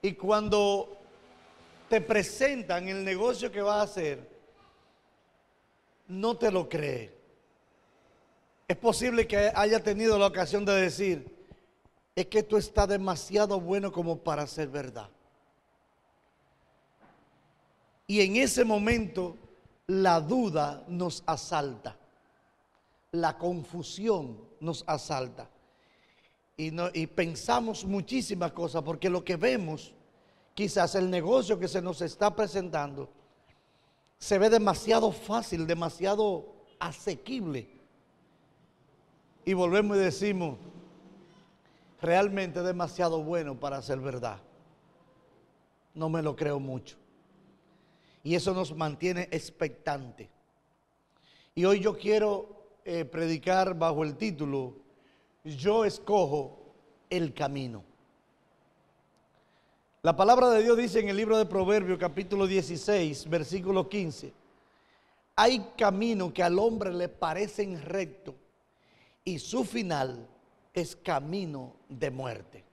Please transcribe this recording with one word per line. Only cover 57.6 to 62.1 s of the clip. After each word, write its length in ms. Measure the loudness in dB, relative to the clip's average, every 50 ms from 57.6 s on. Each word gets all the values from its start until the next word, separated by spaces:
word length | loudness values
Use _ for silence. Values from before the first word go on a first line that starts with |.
| -6 -8 -10 -12 -16 _ _ _ _ _ _ _ _ _ _ _ _ _ _ _ _ _ _ _ _ _ _ _ _ _ _ _ _ _ _ _ _ _ _ _ _ _ _ _ _ _ _ _
La 140 | _ 2 4
palabra 360 | 6 8 8 8 8 8 6
de 100 | 6 6
Dios 160 | 6 6 6 4
dice 220 | 4 2 2 2
en 100 | 2 2
el 80 | 0 0
libro 180 | 2 4 4
de 120 | 2 2 2
Proverbios, 500 | 0 0 2 4 4 2 4 0 -2 0
capítulo 480 | -2 -2